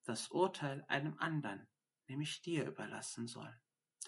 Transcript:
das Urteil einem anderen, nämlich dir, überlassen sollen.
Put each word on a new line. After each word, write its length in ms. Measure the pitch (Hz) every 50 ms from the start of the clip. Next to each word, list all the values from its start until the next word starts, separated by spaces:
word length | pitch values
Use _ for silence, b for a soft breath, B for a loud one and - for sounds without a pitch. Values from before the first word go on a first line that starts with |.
| -
das 240 | 123 110 - -
Urteil 560 | - - 165 185 185 - - 151 139 139 143 - -
einem 280 | - 143 147 156 151 -
anderen, 480 | 165 165 160 147 117 101 98 101 - _ _ _ _ _ _ _ _
nämlich 340 | - 131 147 151 151 - -
dir, 240 | - 170 170 143 -
überlassen 600 | - - - 107 - 110 110 - - - - 120
sollen. 320 | 120 - 117 - 120 - - _ _ _ _ _ _ _ - B